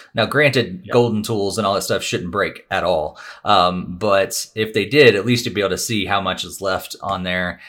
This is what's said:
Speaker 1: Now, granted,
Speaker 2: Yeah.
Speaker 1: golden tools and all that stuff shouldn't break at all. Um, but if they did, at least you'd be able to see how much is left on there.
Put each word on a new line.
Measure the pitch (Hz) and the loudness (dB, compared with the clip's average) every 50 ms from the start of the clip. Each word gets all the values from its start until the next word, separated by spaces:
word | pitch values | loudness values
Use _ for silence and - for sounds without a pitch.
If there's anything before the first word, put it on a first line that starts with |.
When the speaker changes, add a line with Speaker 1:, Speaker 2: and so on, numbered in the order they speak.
| - - - | -20 -8 -2
Speaker 1:
Now, | 117 110 | -2 -2
granted, | 107 - 143 151 139 123 127 110 90 92 - - | 0 2 2 2 4 4 2 0 0 -6 -12 -12
Speaker 2:
Yeah. | - - | 0 2
Speaker 1:
golden | 120 120 113 107 107 | 2 4 4 2 -2
tools | 104 - 113 101 101 98 92 110 | -2 -2 -2 -2 -2 -2 -2 0
and | 101 98 | 0 0
all | 101 | 0
that | 92 92 | 0 0
stuff | - 107 92 - | -2 -2 -2 -2
shouldn't | - 120 95 87 87 | -4 -4 -4 -6 -4
break | 101 101 92 82 - - - - | -2 -2 -2 -2 -4 -10 -8 -4
at | 95 92 82 | -4 0 0
all. | 90 87 78 76 78 - - - - - - _ | 0 0 0 -2 -4 -8 -12 -20 -20 -20 -12 _
Um, | - 104 95 87 90 90 90 - - 90 87 | 2 4 4 4 4 2 -2 -6 -8 -8 -4
but | 107 104 98 98 95 95 - - - - _ | 0 2 2 2 2 0 -2 -8 -10 -8 _
if | 110 110 110 - | -4 -4 -2 0
they | 110 98 | -2 -2
did, | 95 139 151 139 117 101 | 2 4 8 8 8 8
at | 98 95 | 6 2
least | 123 120 117 - | 0 0 0 0
you'd | - 90 | -2 -2
be | 104 | -2
able | 98 92 | 0 0
to | 92 87 | -2 -2
see | - - 113 104 90 90 | -4 -4 -2 -2 -2 0
how | 101 101 | -2 0
much | 95 92 90 90 - | 0 -2 -4 -4 -6
is | 90 - - | -10 -10 -6
left | 98 95 95 87 - - - - | -4 -2 -2 -2 -4 -8 -14 -10
on | - 95 98 92 90 | -6 -6 -4 -4 -4
there. | 90 90 92 90 87 85 - - | -4 -4 -2 -4 -4 -6 -10 -16